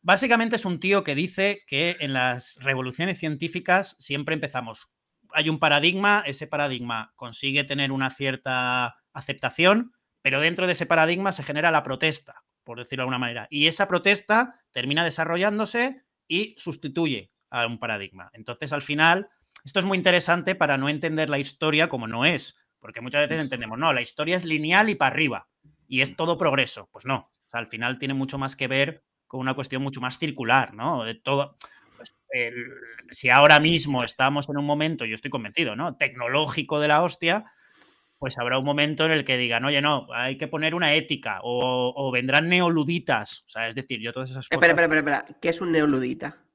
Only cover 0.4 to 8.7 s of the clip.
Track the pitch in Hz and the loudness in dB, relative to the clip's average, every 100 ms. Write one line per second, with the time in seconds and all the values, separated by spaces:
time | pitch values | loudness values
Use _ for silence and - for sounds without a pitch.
0.4 | 226 226 190 175 190 196 190 139 175 - | 4 0 -2 -2 2 2 2 -2 -2 0
1.4 | 196 202 _ 139 170 175 147 135 127 123 | -2 -2 _ -2 -2 -2 -4 0 0 -2
2.4 | - - 135 131 127 123 175 185 160 147 | -8 -8 -2 -2 -2 -4 -4 -4 -6 -4
3.4 | 165 180 180 180 196 - - 143 147 160 | -6 -6 2 2 2 -10 -8 -6 -4 -4
4.4 | 143 143 117 110 - _ _ _ _ 156 | -4 -6 -8 -12 -18 _ _ _ _ -2
5.4 | 156 156 160 143 160 185 202 208 170 135 | -2 2 4 4 4 2 2 2 0 -8
6.4 | 151 147 147 127 120 113 110 _ 123 110 | -6 -2 -2 -4 -6 -6 -8 _ -14 -6
7.4 | 139 139 143 143 139 135 131 131 139 131 | -2 -2 -2 -2 -2 0 -2 -2 -4 -4
8.4 | - 127 123 | -4 -2 0